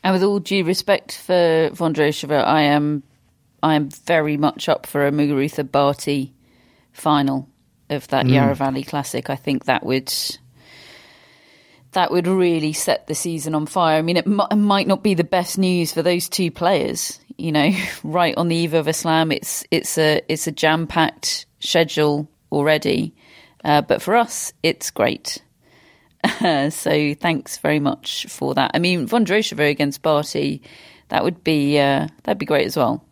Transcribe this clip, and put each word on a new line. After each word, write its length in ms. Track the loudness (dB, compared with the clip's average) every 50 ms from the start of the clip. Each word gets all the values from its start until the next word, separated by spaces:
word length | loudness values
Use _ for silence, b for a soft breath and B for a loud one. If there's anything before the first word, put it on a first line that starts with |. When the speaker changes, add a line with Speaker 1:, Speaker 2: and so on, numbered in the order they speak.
| 0
Speaker 1:
And 120 | 0 2
with 80 | 2 2
all 160 | 2 2 0
due 240 | -2 -2 -2 0 0
respect 540 | 0 -2 -2 0 0 0 0 0 -8 -16 -16
for 500 | -4 0 2 4 4 4 4 2 2 0 -2
Vondrousova, 680 | -2 -2 -2 0 2 0 0 0 -2 -4 -2 0 0 2
I 200 | 2 2 4 4
am, 400 | 4 2 2 2 0 -2 -4 -6 _ _ _ _ _ _ _ _ _ _ _ 0
I 120 | 2 2
am 160 | 2 0 -2
very 480 | -8 -14 _ 0 0 2 2 0 0 0
much 320 | 0 0 -2 -2 0 0
up 160 | 0 0 -2
for 200 | -6 -2 0 0
a 60 | 2 2
Muguruza 580 | 2 0 2 2 0 0 -2 -2 -6 -6 0
Barty 600 | 2 2 2 2 0 -2 -2 -2 -2 -2 -2 -6 -10 b b b b b b b b b b b b
final 540 | -4 0 2 2 2 2 0 -2 -4 -6 -10 _ _ _ _ _ _ _ _
of 180 | -8 -8 -4 -2
that 160 | 0 2 4
Speaker 2:
Mm. 80 | 4 4
Speaker 1:
Yarra 220 | 4 4 4 2
Valley 280 | 0 -2 -2 -2 -4 -8
Classic. 460 | -6 -6 -6 -6 -4 -6 -8 -6 -6
I 80 | -8
think 300 | -6 -4 -4 -4 -4 0
that 180 | 0 -2 0 0
would, 260 | 0 -2 -2 -2 -4 -6 -6 -6 -8 -10 -12 _ -20 B B B B B B B B B B B B B B B B B B B B B B B B B B B B 0
that 180 | 0 0 2
would 160 | 2 0 2
really 460 | 2 2 2 2 2 2 0 0 -2 -4
set 340 | -2 0 0 0 -2 -2
the 80 | -8 -8
season 400 | -6 -4 -6 -6 -6 -6 -4 -2
on 120 | -2 -4
fire. 320 | -2 0 0 2 4 2 2
I 40 | 2
mean, 140 | 2 0
it, 100 | 0 0
m-, 140 | 0 0 0 0 2
it 40 | 2
might 300 | 2 4 4 2 2 2
not 160 | 2 0 0 2
be 100 | 0 2
the 100 | 2 0
best 340 | 0 0 0 0 -2 -2 0
news 340 | 0 2 2 2 0 -2 -2
for 100 | -2 0
those 260 | 0 0 0 -2 -4
two 220 | -2 -2 -2 -2
players, 680 | -2 0 0 2 2 2 0 -2 -4 -4 -6 -8 -10 -12 _ _ -14
you 160 | -8 -6 -2 0
know, 180 | 2 2 2 0 0 -4 -8
<laughs> 140 | -10 -10 -10
right 300 | -4 0 0 2 2 2 0
on 100 | 0 0
the 80 | 2
eve 160 | 0 0 0 0
of 120 | 0 0 0
a 60 | -2
slam. 360 | -2 0 0 2 2 2 2
It's, 320 | 0 -4 -4 -6 -8 -8 -4 _
it's 280 | -2 -2 -2 -2 -2 2
a, 240 | 2 2 2 0 0 _
it's 180 | -4 -4 -4
a 60 | -6 -4
jam-packed 920 | 0 2 2 2 2 -2 -2 0 0 0 0 0 -6 -6 -6 -6 -6 -8 _ _ _
schedule 720 | -8 0 2 2 2 2 0 0 0 0 0 -2 -4 -8 _ _ _ _
already. 640 | -2 0 2 2 2 2 2 0 0 0 -2 -4 -8 b b b b b b b b b 0
Uh, 200 | 2 2 2 4
but 180 | 2 0 0
for 160 | 0 0 2
us, 360 | 2 2 0 -4 -10 -10 -10 -12 _ -2
it's 280 | -2 -2 -2 -8 -12
great. 520 | -2 0 0 0 0 -4 _ -12 -12 -12 _ _ _ _ b b b b b b b b b b b _ -4
<laughs> 140 | -4 -2 0 0 0 0 2 0 -2
So 440 | -2 -4 -2 0 0 0 0 0 -2
thanks 440 | -2 -2 -2 -2 -2 -4 -10 -14 -6
very 220 | -2 0 0 2
much 460 | 0 -2 -2 -4 -8 -8 -8 -8 -8 -10
for 260 | -10 -6 -4 -2 0
that. 160 | 0 0 0 0
I 40 | 0
mean, 280 | 2 2 0 0 -2 0
Vondrousova 640 | 0 0 2 2 2 0 0 -2 -2 0 0 0
against 300 | 2 0 -2 -4 -4 -2 0
Barty, 600 | 2 2 2 0 -2 -4 -4 -4 -4 -4 -6 B B B B B B B B B B
that 160 | -2 0 0
would 180 | 0 -2 -2 _
be, 340 | 0 2 2 2 2 2 4
uh, 300 | 4 4 2 0 -2 -4 -8 _ _
that'd 160 | -4 -4 -4
be 80 | -2
great 200 | 0 2 0 2
as 100 | 0 0
well. 280 | 0 0 0 0 -4 _ _